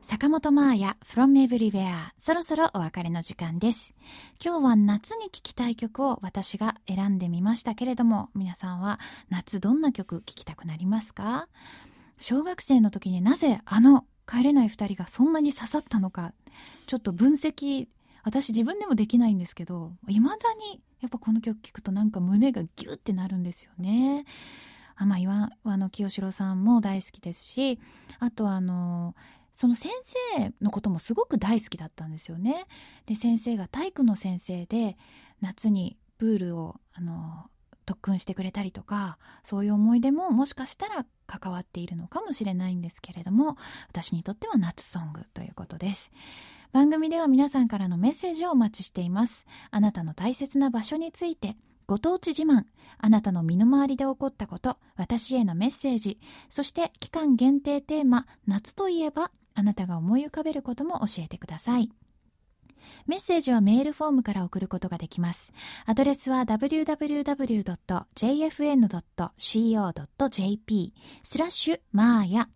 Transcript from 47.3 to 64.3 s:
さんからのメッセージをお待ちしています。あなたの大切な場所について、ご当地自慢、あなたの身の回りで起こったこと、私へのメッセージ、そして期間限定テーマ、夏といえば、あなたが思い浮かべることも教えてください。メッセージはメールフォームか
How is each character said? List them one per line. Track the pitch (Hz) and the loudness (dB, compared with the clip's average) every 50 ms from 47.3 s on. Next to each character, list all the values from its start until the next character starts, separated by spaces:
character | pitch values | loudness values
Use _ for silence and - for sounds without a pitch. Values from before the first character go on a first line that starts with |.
| 262 262 277 285 | 6 6 4 4
さ | - 269 | 4 2
ん | 254 226 | 2 2
か | 226 202 | 2 -2
ら | 196 185 | -2 -2
の | 175 170 | 0 2
メ | 185 247 | 2 2
ッ | 311 | 2
セ | - - 370 | 0 -4 -4
ー | 339 | -4
ジ | 311 339 | -4 -4
を | 359 | 0
お | 330 | 2
待 | 262 233 208 220 - 185 | 2 2 2 0 -6 -12
ち | |
し | - | -8
て | _ - | _ -6
い | 180 175 | -4 -4
ま | 180 196 233 240 | 0 0 0 -2
す。 | - - - _ - - - - | -2 -8 -16 _ -20 -20 -20 -6
あ | - 208 | 0 2
な | 208 214 | 2 2
た | 208 - 165 | 2 -2 -8
の | 160 156 | -8 -8
大 | - 180 226 254 | -4 -4 -4 -4
切 | - 277 277 - 277 | -4 -8 -2 0 2
な | 277 269 | 2 2
場 | 233 233 | 0 -2
所 | 214 - 302 | -4 -4 -4
に | 311 330 330 | -6 -6 -6
つ | _ - 349 | _ -6 -6
い | 339 330 | -6 -6
て、 | _ - 196 214 _ _ _ _ _ _ | _ -8 -10 -10 _ _ _ _ _ _
ご | - 196 208 | -4 -4 0
当 | - 320 359 370 | 0 0 0 0
地 | - 339 | -2 -4
自 | 294 - 320 | -2 0 4
慢、 | 311 285 226 202 _ _ _ - - - _ | 4 4 4 4 _ _ _ -20 -20 -16 _
あ | - 214 | 4 6
な | 220 214 | 6 6
た | 214 208 185 | 6 2 -2
の | 175 170 | 0 0
身 | 165 170 180 | 2 2 4
の | 214 240 | 6 6
回 | 269 277 277 277 | 6 6 4 2
り | 277 247 | 0 -2
で | 277 | -2
起 | 269 269 | -4 -2
こ | _ 277 269 | _ -4 -6
っ | |
た | 269 _ 208 - | -6 _ -14 -12
こ | - - | -12 -6
と、 | - 254 247 _ _ _ _ | -4 -4 -6 _ _ _ _
私 | - 180 - 233 233 - - 262 | -8 -4 -2 -2 -4 -2 -2 0
へ | 254 233 | 2 2
の | 190 170 | 2 2
メ | 165 196 254 | 0 0 0
ッ | |
セ | - - - 277 254 | -2 -2 -2 -2 -2
ー | 220 | 0
ジ、 | 220 208 196 _ - - - - - _ | -2 -4 -6 _ -14 -20 -20 -20 -20 _
そ | - - 285 | -6 -6 -6
し | - | -4
て | - - 339 - _ _ | -2 -4 -4 -4 _ _
期 | - - | -16 -8
間 | - 330 311 294 262 | -6 -2 2 4 4
限 | 226 240 262 277 285 | 6 6 4 4 4
定 | 277 294 285 285 | 2 0 -4 -4
テ | 285 - 302 302 | -2 -4 -4 0
ー | 294 | 4
マ、 | 254 240 240 254 _ - _ _ - | 4 4 4 2 _ -18 _ _ -2
夏 | 196 202 - - - | -2 -2 -2 -6 -6
と | - 392 381 | -4 -2 -2
い | 359 339 | 0 0
え | 320 302 | -2 -2
ば、 | 285 302 339 359 _ _ _ _ _ | -2 -4 -6 -6 _ _ _ _ _
あ | - | 0
な | 202 208 208 | 0 0 0
た | - 190 | 0 -4
が | 180 175 165 | -4 -4 -4
思 | 160 175 220 262 | 0 2 2 0
い | 294 302 | 0 -2
浮 | |
か | - 320 302 | -6 -6 -4
べ | 320 302 | -4 -4
る | 285 277 | -6 -6
こ | - 247 | -6 -6
と | - 285 | -4 -4
も | 330 359 - | -4 -4 -4
教 | - 214 - - 160 | -4 -4 -6 -6 -10
え | 156 | -10
て | - - | -12 -14
く | - - | -12 -12
だ | 160 160 | -12 -8
さ | - - 240 247 | -2 0 2 2
い。 | 226 233 - _ _ _ _ _ _ _ _ _ _ _ _ _ _ _ _ _ _ - - - - | 2 0 -2 _ _ _ _ _ _ _ _ _ _ _ _ _ _ _ _ _ _ -20 -20 -12 -6
メ | - 320 381 | -6 -6 -4
ッ | |
セ | - - 359 339 | 0 0 0 0
ー | |
ジ | 285 - | 2 2
は | 247 233 | 2 4
メ | 202 202 214 247 | 6 6 6 4
ー | 277 | 4
ル | 302 294 | 0 -4
フ | - 311 | -4 -2
ォ | 311 | 2
ー | |
ム | 285 262 240 | 2 2 2
か | - | 0